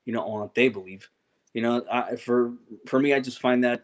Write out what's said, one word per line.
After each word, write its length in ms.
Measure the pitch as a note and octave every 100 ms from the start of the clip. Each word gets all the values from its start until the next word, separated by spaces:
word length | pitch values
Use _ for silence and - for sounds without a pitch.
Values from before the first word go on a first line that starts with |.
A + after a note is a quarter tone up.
you 80 | -
know, 100 | A2+
on 180 | G#2+ G#2+
what 140 | G#2
they 140 | - B2+
believe." 420 | G2+ F#2 F#2+ - _ _ _ _
You 100 | A#2
know, 220 | A#2 A#2+ -
I, 240 | A#2+ - A#2+
for, 360 | - B2 A#2+ A#2+ - G#2+ -
for 140 | C3
me, 120 | C#3+
I 40 | C#3
just 200 | B2+ -
find 240 | B2+ B2
that 180 | B2 A#2+